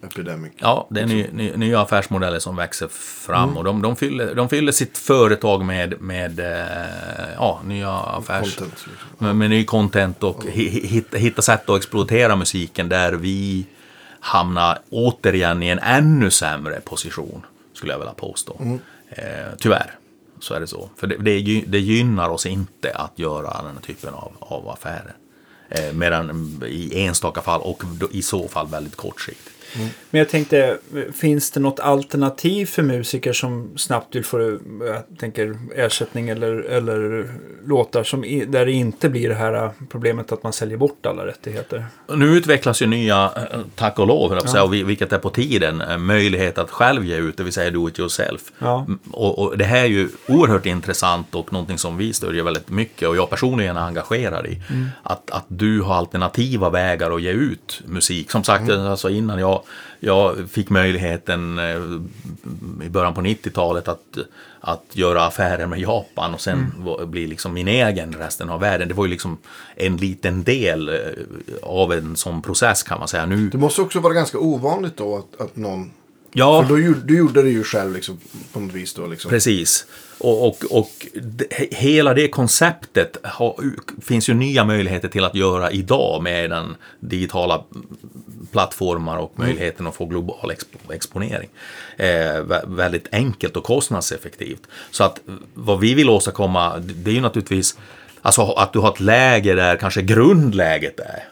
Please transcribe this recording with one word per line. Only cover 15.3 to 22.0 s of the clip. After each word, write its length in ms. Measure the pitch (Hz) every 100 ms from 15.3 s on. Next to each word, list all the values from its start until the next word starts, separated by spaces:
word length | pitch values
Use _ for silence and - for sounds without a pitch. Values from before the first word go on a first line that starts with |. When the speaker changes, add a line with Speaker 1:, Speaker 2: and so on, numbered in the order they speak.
| 92 85 87
Speaker 2:
i 40 | 87
en 120 | 90
ännu 520 | - 131 151 151 101
sämre 500 | - 78 76 73 76 -
position, 600 | 92 - - 73 - - _ _
skulle 180 | - -
jag 60 | 69
vilja 140 | 69
påstå. 440 | - - - - -
Speaker 1:
Mm. 180 | 120 123 - - _
Speaker 2:
Eh, 160 | - - 71 69 -
tyvärr, 320 | 117 98 - - _ _ _ -
så 140 | -
är 60 | -
det 80 | 80
så. 220 | - 95 -
För 100 | 98
det, 80 | -
det 220 | 104 101
gy-, 240 | 101 107 107
det 120 | 101
gynnar 500 | 101 113